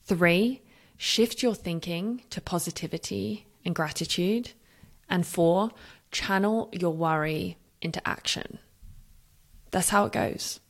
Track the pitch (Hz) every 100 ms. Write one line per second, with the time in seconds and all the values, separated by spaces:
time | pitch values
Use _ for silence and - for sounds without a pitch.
0 | - 175 175 175 233 262 - - _ -
1 | - - 233 - 254 202 175 165 175 170
2 | 202 247 - - - 175 170 - - 165
3 | - 196 202 214 - _ 180 170 156 -
4 | 160 - 180 226 240 - _ _ - -
5 | - 180 170 - 165 180 220 - - -
6 | _ - - 190 202 226 - 180 175 160
7 | 165 160 156 156 180 170 _ _ 165 -
8 | - - - - - - - _ - -
9 | - - - _ _ - - 190 175 202
10 | 208 - - - - -